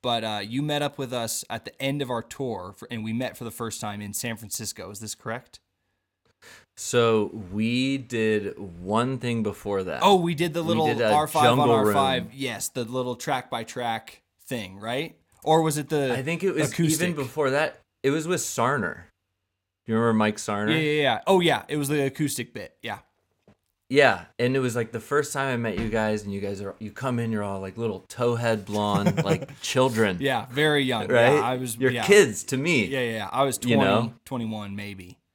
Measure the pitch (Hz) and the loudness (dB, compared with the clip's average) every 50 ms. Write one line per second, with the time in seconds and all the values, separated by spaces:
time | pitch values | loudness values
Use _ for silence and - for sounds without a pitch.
0 | - 123 117 113 110 110 107 104 101 107 117 135 147 151 151 147 147 143 147 - | 0 0 0 0 0 -2 -4 -4 -6 -4 -4 -4 -2 -2 0 0 -2 -2 -4 -6
1 | 139 120 123 123 117 113 - - - _ 113 110 _ - - _ 135 135 139 147 | -8 -6 -4 -4 -4 -4 -6 -8 -6 _ -10 -10 _ -12 -12 _ -4 -4 -2 -2
2 | 139 123 123 117 110 - - - 139 127 110 92 90 92 104 - 113 - 120 113 | -2 -2 -4 -4 -4 -8 -8 -6 -6 -6 -4 -6 -8 -12 -14 -16 -14 -10 -8 -8
3 | 107 110 110 120 131 117 - - 120 113 - - 117 113 - - - 107 101 104 | -6 -4 -4 -4 -4 -4 -6 -8 -12 -12 -8 -8 -8 -8 -8 -8 -8 -8 -8 -8
4 | 104 101 101 - - 120 113 110 117 104 - - 110 104 - - 90 90 104 101 | -10 -8 -8 -6 -6 -6 -8 -8 -10 -10 -10 -8 -8 -10 -10 -10 -14 -14 -12 -12
5 | 110 107 - _ - 110 113 127 - _ - - _ _ _ _ _ _ _ _ | -12 -12 -12 _ -8 -8 -8 -8 -10 _ -20 -20 _ _ _ _ _ _ _ _
6 | _ _ _ _ _ _ _ _ - - - - _ _ _ - - - - 120 | _ _ _ _ _ _ _ _ -20 -20 -20 -20 _ _ _ -12 -8 0 2 4
7 | 117 117 113 110 104 - - 110 98 87 95 107 110 113 120 127 131 135 139 135 | 6 6 4 4 2 0 -4 -10 -12 -8 -4 -2 0 0 0 0 0 0 -2 -4
8 | 120 120 127 113 110 110 107 104 101 98 - - 98 92 85 85 90 92 104 113 | -6 -6 -2 0 2 2 2 0 0 -4 -8 -10 -14 -14 -14 -12 -6 -2 0 0
9 | 120 127 135 123 123 123 117 113 107 104 95 - - 104 101 95 92 90 76 65 | 0 0 -2 -4 -4 -4 -2 -2 -2 -4 -4 -6 -6 -4 -2 -2 -2 -4 -4 2
10 | - 196 202 185 170 170 170 139 170 175 151 170 165 160 - 160 156 151 117 113 | 4 6 6 6 4 2 0 0 -2 -2 -2 -4 -2 0 0 2 2 2 2 2
11 | 120 107 - 151 156 147 - 160 147 120 117 131 147 120 117 110 104 104 104 101 | 4 4 4 4 2 2 2 4 6 6 6 6 6 4 4 4 4 4 4 4
12 | - 131 131 123 113 110 127 135 135 123 113 98 - - _ 127 120 107 123 127 | 2 2 2 0 -4 -6 -8 -6 -6 -6 -4 -6 -8 -8 _ -6 -6 -4 -4 -4
13 | 123 123 123 120 - 156 139 127 120 - - 117 113 - - 131 120 117 113 110 | -4 -4 -6 -6 -4 -4 -4 -4 -4 -6 -8 -8 -8 -8 -8 -6 -4 -4 -4 -4
14 | - - - _ _ _ _ _ _ - 131 117 101 90 95 101 104 113 120 135 | -6 -12 -20 _ _ _ _ _ _ -8 -8 -8 -8 -10 -12 -12 -8 -6 -6 -6
15 | 160 165 - _ _ _ _ _ - 151 156 165 160 160 143 151 143 147 156 147 | -6 -8 -12 _ _ _ _ _ 2 4 4 6 6 4 0 -2 -2 -2 0 0
16 | 139 131 123 131 131 147 170 170 185 196 160 156 151 123 - - 170 156 156 151 | 2 2 0 -2 -2 -4 -4 -2 -2 -2 0 0 -2 0 0 0 2 2 2 2
17 | 175 180 170 143 135 120 - 151 147 131 135 143 156 - - - _ _ _ _ | 0 -2 -2 -4 -6 -6 -2 -2 0 2 2 2 0 -2 -4 -10 _ _ _ _
18 | - 135 143 160 156 165 165 151 - - - - 117 123 143 135 98 85 - - | 0 0 0 0 0 -2 -2 -2 -2 -4 -2 0 0 2 2 0 -2 -4 -6 -10
19 | 87 _ _ _ _ _ _ _ _ _ _ _ _ _ _ _ _ - 113 113 | -16 _ _ _ _ _ _ _ _ _ _ _ _ _ _ _ _ -2 0 2
20 | 117 117 113 110 107 104 104 - - - 104 101 104 107 160 160 156 151 151 151 | 4 4 4 4 2 2 0 -2 -6 -4 -4 -2 0 0 0 0 0 0 0 2
21 | 147 131 113 101 - - 196 185 175 165 139 107 - - 147 151 143 135 151 147 | 2 2 0 0 2 4 4 4 6 4 2 2 -2 -4 -4 -2 -2 0 0 0
22 | 139 135 135 - 151 139 - - 113 - _ 113 92 - _ _ - 117 104 - | 0 0 0 -2 -2 -2 -2 -4 -8 -8 _ -14 -14 -14 _ _ -10 -10 -10 -10
23 | _ _ _ _ _ _ _ _ _ _ _ _ _ _ _ _ _ _ 127 143 | _ _ _ _ _ _ _ _ _ _ _ _ _ _ _ _ _ _ 4 6
24 | 143 123 101 87 82 - _ - 123 123 131 135 131 123 110 123 117 113 - 113 | 6 6 4 2 -6 -16 _ 0 0 2 2 2 0 0 0 -2 -4 -4 -6 -10
25 | - - 143 147 143 143 - 143 135 135 127 117 117 113 95 92 113 110 107 110 | -6 0 0 0 0 0 -2 -2 -2 -2 -2 -2 -2 -2 -2 -2 -4 -2 0 0
26 | 107 107 107 104 98 101 101 101 98 98 101 95 101 98 - _ 110 104 - - | 0 0 0 -2 -4 -6 -6 -6 -4 -6 -6 -6 -8 -10 -10 _ -12 -12 -10 -6
27 | 135 131 123 120 117 113 113 104 104 101 98 95 95 95 92 113 117 113 98 95 | -4 -2 -2 -2 -2 -2 -2 -4 -4 -4 -6 -6 -8 -10 -8 -6 -6 -6 -6 -6
28 | - _ - - 123 120 120 117 120 117 113 107 95 104 104 104 104 104 101 98 | -12 _ -6 -2 0 0 0 2 0 0 0 0 -2 -4 -2 0 2 2 2 2
29 | 101 175 - - 160 196 160 - 139 - - - - - - 131 127 131 117 110 | 2 2 0 0 0 0 0 -2 -2 -12 -14 -12 -8 -2 2 2 2 4 4 4
30 | 113 101 90 87 139 135 131 113 101 123 120 139 151 156 147 143 139 127 123 110 | 2 2 2 0 0 0 0 -2 -4 -4 -2 2 2 4 4 2 2 2 0 -2
31 | 101 - 123 120 117 123 147 147 113 120 127 127 127 123 110 117 131 127 120 120 | 0 4 6 6 8 8 6 6 4 2 -2 -2 -4 -6 -4 0 0 0 2 2
32 | 110 - 202 208 185 127 104 - - - 139 131 143 175 170 127 104 85 139 135 | 4 8 8 8 8 6 2 -6 -6 -4 -2 -2 0 2 2 2 2 0 0 -2
33 | 123 117 113 110 101 95 - 123 139 139 120 - - 123 117 107 101 95 98 110 | -2 -2 -2 -4 -6 -4 0 2 2 2 0 -2 0 2 4 4 6 4 4 2
34 | 117 113 - - _ - 135 120 117 110 110 107 104 101 98 101 101 101 101 95 | 2 0 -6 -12 _ -10 -8 -6 -6 -6 -6 -8 -8 -8 -10 -10 -10 -10 -12 -12
35 | 92 90 - _ _ _ | -16 -18 -20 _ _ _